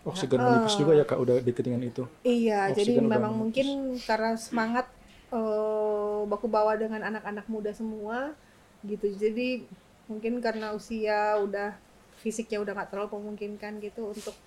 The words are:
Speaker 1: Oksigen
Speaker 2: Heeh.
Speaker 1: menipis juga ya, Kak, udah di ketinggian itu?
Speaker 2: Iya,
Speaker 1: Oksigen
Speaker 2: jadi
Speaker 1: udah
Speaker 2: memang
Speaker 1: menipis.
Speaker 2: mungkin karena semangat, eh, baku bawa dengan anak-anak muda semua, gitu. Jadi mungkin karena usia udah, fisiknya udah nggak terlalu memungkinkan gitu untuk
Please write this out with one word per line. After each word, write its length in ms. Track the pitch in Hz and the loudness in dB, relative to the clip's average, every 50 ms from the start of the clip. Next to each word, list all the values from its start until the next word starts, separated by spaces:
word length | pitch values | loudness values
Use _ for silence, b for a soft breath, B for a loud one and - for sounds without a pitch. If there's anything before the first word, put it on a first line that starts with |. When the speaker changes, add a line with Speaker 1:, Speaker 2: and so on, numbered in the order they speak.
| - | -8
Speaker 1:
Oksigen 320 | 151 143 - - 127 - | -8 -6 -4 -2 2 2
Speaker 2:
Heeh. 120 | - 247 247 | 4 6 6
Speaker 1:
menipis 240 | 240 233 226 214 208 | 6 6 6 4 2
juga 160 | 202 147 156 | 4 6 8
ya, 120 | 156 147 143 | 8 8 6
Kak, 140 | - - - | 6 2 0
udah 180 | 127 123 123 123 | 4 4 4 4
di 120 | 120 123 | 4 2
ketinggian 300 | 120 - 127 127 123 120 | 0 0 0 -2 -2 -2
itu? 220 | 127 120 120 - 127 123 - - | -2 -4 -4 -6 -8 -8 -6 -2
Speaker 2:
Iya, 480 | - 254 240 240 226 220 214 202 196 196 | 0 2 4 4 4 2 2 2 2 2
Speaker 1:
Oksigen 80 | 196 | 2
Speaker 2:
jadi 140 | 208 202 226 240 240 | 2 4 4 4 4
Speaker 1:
udah 80 | 226 226 | 4 4
Speaker 2:
memang 220 | 220 208 214 214 | 4 2 2 0
Speaker 1:
menipis. 80 | 220 220 | 0 0
Speaker 2:
mungkin 280 | 220 226 220 262 269 277 277 277 269 262 254 247 - | -2 0 0 0 0 0 0 -2 -2 -4 -4 -4 -2
karena 260 | - 220 214 220 226 226 | 0 0 2 2 0 -2
semangat, 500 | 226 - - - 233 220 226 233 247 - - - - b b b b b b | -2 -4 -4 -2 0 0 0 0 -2 -2 -4 -8 -20 b b b b b b
eh, 880 | 254 233 220 220 214 214 214 214 214 214 214 214 208 208 208 208 208 208 208 | -4 -2 0 0 0 0 0 0 0 0 0 0 0 0 -2 -2 -2 -2 -2
baku 200 | 208 208 202 - | -2 -2 -2 0
bawa 300 | 220 214 214 214 214 214 | 2 2 4 4 4 2
dengan 240 | 208 220 220 220 214 | 2 0 -2 -4 -4
anak-anak 460 | - 202 220 214 - 196 208 208 202 - | -4 -4 -4 -6 -6 -8 -8 -8 -8 -8
muda 240 | 220 214 202 208 | -6 -4 -4 -6
semua, 640 | 202 - 220 220 214 214 208 208 226 247 269 302 311 - b b b b b b b b | -6 -6 -8 -8 -8 -8 -8 -6 -6 -6 -6 -6 -8 -12 b b b b b b b b
gitu. 260 | - 202 208 202 - 202 | -10 -8 -6 -2 -2 -4
Jadi 560 | 196 196 208 220 214 233 247 254 254 233 247 - 185 - - _ _ _ _ | -2 0 0 0 0 0 -2 -2 -2 -4 -6 -12 -18 -20 -20 _ _ _ _
mungkin 320 | - 214 214 220 226 240 247 | -12 -10 -6 -4 -4 -2 -2
karena 300 | 233 226 214 220 220 214 | -2 -2 -2 -2 -4 -6
usia 440 | 214 202 - - 233 220 214 214 214 208 208 214 214 214 | -6 -8 -8 -8 -6 -2 0 0 2 2 2 2 2 2
udah, 420 | 202 208 196 202 202 208 202 - - - - - - - - | 2 0 -2 -4 -4 -4 -6 -10 -16 -20 -20 -20 -20 -20 -14
fisiknya 460 | - - 226 214 - 226 - 214 208 | -8 -6 -6 -4 -4 -4 -4 -4 -4
udah 160 | 208 202 196 | -4 -4 -4
nggak 140 | 202 180 - | -6 -6 -6
terlalu 160 | - 202 208 208 214 | -6 -6 -6 -6 -6
memungkinkan 680 | 208 208 208 208 202 208 208 208 202 208 208 214 214 | -8 -8 -10 -10 -8 -10 -10 -10 -10 -10 -10 -10 -10
gitu 320 | 208 208 - - 226 202 | -10 -10 -10 -8 -10 -8
untuk 240 | 214 214 - 214 - - _ | -8 -10 -10 -12 -12 -14 _